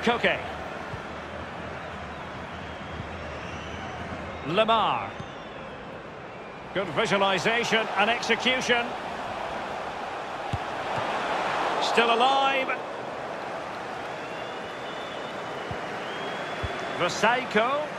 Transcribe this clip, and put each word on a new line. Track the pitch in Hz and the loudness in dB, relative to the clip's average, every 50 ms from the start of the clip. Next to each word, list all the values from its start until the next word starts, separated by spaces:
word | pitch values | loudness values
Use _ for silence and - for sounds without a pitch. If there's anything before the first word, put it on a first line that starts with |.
| - 233 | 4 4
Koke. | 240 226 - 180 156 - - - - - - - - - - - - - - - - - - - - - - - - - - - - - - - - - - - - - - - - - - - - - - - - - - - 80 80 - - - - - - - - - - - - - - - - - - - - - - - - - - - - - | 4 6 6 4 4 4 0 -4 -6 -6 -6 -6 -6 -8 -6 -6 -8 -8 -8 -8 -8 -8 -8 -8 -8 -8 -8 -8 -8 -8 -8 -8 -8 -8 -8 -8 -8 -8 -8 -8 -8 -8 -8 -8 -8 -8 -8 -8 -8 -8 -8 -8 -8 -8 -8 -8 -8 -8 -8 -8 -8 -8 -8 -8 -8 -8 -8 -8 -8 -8 -8 -8 -8 -6 -6 -6 -6 -6 -6 -6 -6 -6 -6 -8 -8 -6 -4
Lamar. | 135 165 202 220 214 226 220 196 165 135 117 101 101 - - - - - - - - - - - - - - - - - - - - - - - - - - - - - - - - - | 2 6 6 8 8 8 6 6 6 4 2 0 -2 -6 -8 -8 -8 -8 -10 -10 -10 -10 -10 -10 -10 -10 -10 -10 -10 -12 -10 -12 -12 -12 -12 -12 -12 -12 -12 -12 -12 -12 -12 -12 -4 -2
Good | 175 196 180 | -2 -2 2
visualization | 143 196 226 170 190 202 196 196 190 180 - 196 226 240 226 - 202 226 220 - - | 2 2 4 4 6 6 6 6 6 6 4 4 4 4 4 6 4 4 4 4 4
and | 190 202 220 | 4 6 6
execution. | 233 240 - - 233 - - 240 254 262 - - 247 240 240 240 - - - - - - - - - - - - - - - - - - - - - - - - - - - - - - - - - - - - - - - - - - - - - - - - - - - - - - - - - - - | 6 2 4 2 2 4 6 4 4 4 6 6 4 4 4 2 -2 -4 -4 -6 -6 -4 -4 -4 -4 -4 -4 -4 -4 -4 -4 -4 -4 -4 -4 -4 -4 -4 -4 -4 -4 -6 -6 -6 -6 -6 -4 -4 -2 -2 -2 -4 -4 -2 -2 -2 0 0 0 0 0 0 0 0 0 2 2 2 0 2 2 2 2 2 2
Still | - - 226 233 233 233 | 4 4 4 6 6 6
alive. | 226 247 262 269 277 269 269 269 262 262 254 254 247 - - - - - - - - - - - - - - - - - - - - - - - - - - - - - - - - - - - - - - - - - - - - - - - - - - - - - - - - - - - - - - - - - - - - - - - - - - - - - - - - - - - | 6 6 6 6 6 4 4 4 2 0 0 -2 -4 -4 -8 -8 -8 -8 -6 -6 -6 -6 -6 -6 -6 -6 -6 -6 -6 -6 -6 -6 -6 -6 -6 -6 -6 -6 -6 -6 -6 -6 -8 -6 -6 -6 -6 -6 -6 -8 -8 -8 -8 -8 -6 -6 -8 -8 -8 -6 -6 -6 -6 -6 -6 -6 -6 -6 -6 -6 -6 -4 -6 -6 -6 -6 -6 -4 -4 -4 -4 -4 -4 -4 -4 -4 -4 -4 -4 -4 -4 -2 -4 -4 -4 0
Vasaico. | - 165 175 - - - 220 240 254 247 - - 214 220 247 277 294 302 285 - | 2 2 2 2 4 4 6 6 4 2 2 4 4 4 4 4 2 0 -2 -4